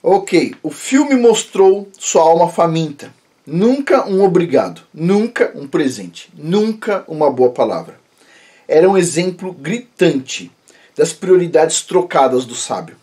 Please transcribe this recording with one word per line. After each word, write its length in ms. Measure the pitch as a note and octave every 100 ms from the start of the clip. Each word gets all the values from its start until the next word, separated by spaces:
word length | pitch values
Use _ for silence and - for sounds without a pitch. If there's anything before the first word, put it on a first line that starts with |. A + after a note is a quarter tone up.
Ok, 540 | E3 F#3+ F#3 F3 B2 -
o 80 | D#3
filme 440 | - - C4+ C#4+
mostrou 720 | C4 A#3 A3 - - F#3+ G3 G3+ _
sua 260 | - F#3
alma 260 | D#3+ E3+ E3+
faminta. 640 | - E3+ E3 D#3 C#3+ - _ _ _
Nunca 640 | - E3 A3+ C#4 C#4+ C4 G3+
um 160 | F#3+
obrigado, 600 | G3 F3 E3+ C3 F#2+ E2 _
nunca 560 | D3+ E3+ G3+ A#3 - - D3+
um 100 | C#3+
presente, 640 | E3 C#3 B2 F2+ - -
nunca 720 | E3+ D3+ G3 A3 A3 A3+ F#3+ -
uma 200 | D#3 D3+
boa 220 | B2+ B2+
palavra. 480 | C3 A2+ E2+ E2+ - _ _ _ _ _ _ -
Era 200 | D3+ F#3
um 80 | G3
exemplo 560 | F3 D#3 F#3 F3 F#3
gritante 960 | F3 D3 A#3 - - E3+ C3+ B2+ - - _ _ _ _ -
das 160 | D#3+
prioridades 680 | - F#3 F3+ E3+ D#3+ D#3+ -
trocadas 640 | - F3+ F3+ D#3 C3 B2+
do 100 | A#2+
sábio. 400 | B2 - G#2 E2+ -